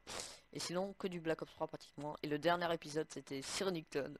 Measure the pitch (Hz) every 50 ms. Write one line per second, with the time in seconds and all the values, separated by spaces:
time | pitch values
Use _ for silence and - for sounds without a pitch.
0 | - - - - - - - - - _ - 151 - - 170 180 190 202 190 -
1 | - 190 175 175 160 160 156 - 160 - - - 156 156 - - - - - -
2 | 143 151 147 - - 156 147 147 147 170 175 175 175 170 170 165 - 156 143 156
3 | 156 - - 143 131 - 139 135 135 - - - 196 190 180 160 156 - - 147
4 | 131 147 143 -